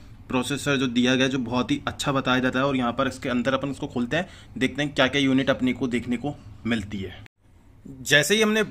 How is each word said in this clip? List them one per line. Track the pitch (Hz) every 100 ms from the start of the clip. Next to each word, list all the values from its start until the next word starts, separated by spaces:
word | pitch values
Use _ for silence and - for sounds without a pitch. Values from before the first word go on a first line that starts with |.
| - - -
प्रोसेसर | 127 123 135 147 135
जो | 131
दिया | 120 123
गया | 127 135
है, |
जो | 135
बहुत | 113 123 120
ही | 147 120
अच्छा | - 151
बताया | 135 131 127
जाता | 127 127
है, |
और | 143 131
यहाँ | 120
पर | 117 135
इसके | - 135
अंदर | 123 131
अपन | 131 143
इसको | 131 147
खोलते | 123 120 156
हैं, | 190 - - -
देखते | 127 135
हैं | 143
क्या-क्या | 147 127 143
यूनिट | 135 131 135
अपने | 127 127
को | 120 135
देखने | 120 120 120
को | 147 143 - - 110
मिलती | 113 98 95
है। | 92 - - _ _ - - - -
जैसे | 131 123 147 147
ही | 214
हमने | 214 214 160